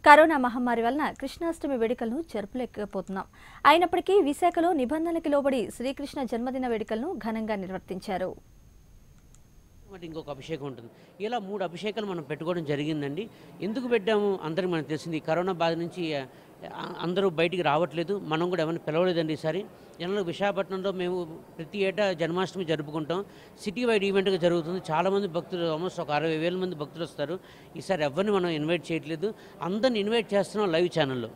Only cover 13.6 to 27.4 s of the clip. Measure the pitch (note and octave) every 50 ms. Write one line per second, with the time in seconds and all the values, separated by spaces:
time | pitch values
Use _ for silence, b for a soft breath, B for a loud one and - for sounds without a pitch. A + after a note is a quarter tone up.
13.6 | - G3 A3+ C4+ A#3+ B3 A#3+ A3+ F#3 A3 A3 G#3 G#3 G3+ F#3+ F#3 D#3+ D#3 D#3+ F#3
14.6 | F#3 F#3 E3+ D#3+ C#3+ C3 D#3 D3 - E3 D#3+ D3+ - - D#3+ E3 F3+ F#3+ F#3+ D#3+
15.6 | E3+ E3 E3 E3 E3+ E3+ - F#3 E3+ D#3 D3+ C#3 C3 B2+ B B B B B -
16.6 | - - - - D3+ E3+ F3 - E3+ E3+ F3+ F#3+ G3 F#3+ D#3+ D3+ E3 F3+ F3+ F3+
17.6 | D3+ D3 C#3+ D#3 F3 D#3 C#3+ E3 E3+ D#3 G3+ G3 E3+ D#3 D3+ D#3+ F3 F3+ F3+ E3
18.6 | D#3+ D#3 E3 D#3 - D#3+ D3+ E3 F#3 F#3 F3 E3+ D#3+ D#3 D#3 - - D#3+ D#3 F#3+
19.6 | G#3+ G#3+ B B B B B - E3 F3+ G3+ G#3 F#3+ E3+ - - G3 G3+ F#3+ F#3
20.6 | F#3 - F#3+ F#3+ F#3 G3 F#3 F#3 F3+ F3+ F#3 F3+ F3 D#3 E3 - - - - -
21.6 | E3 D3+ - G#3 F#3+ F#3+ F3+ G#3 G#3 G3 F#3 D3+ E3+ D#3+ E3+ F#3 F#3+ F3+ - F#3+
22.6 | F#3 D3+ D#3+ D3+ D3+ D3+ D3+ D#3+ D3+ - E3 F#3+ G3+ F#3+ B B B B B -
23.6 | - G#3+ E3+ A#3+ B3 A#3 A3+ G3+ F#3+ G3 F#3+ G3 F#3+ G3+ F#3+ F3 E3+ F3 E3+ F3
24.6 | D3+ E3 F3+ F#3 - - D#3 D#3+ F3 F#3+ G3 G3+ G#3 F#3 D#3 F3+ - - F#3 F3
25.6 | E3+ E3 D#3 D#3 F3 F#3 - F3 D#3+ C#3+ D3 D3 D#3 E3 D#3+ D#3 D#3+ F3 F3+ F#3
26.6 | F#3 F3+ F3 D3 D3 C#3 C#3+ D#3+ E3+ - - - D3 C#3 F3 F#3+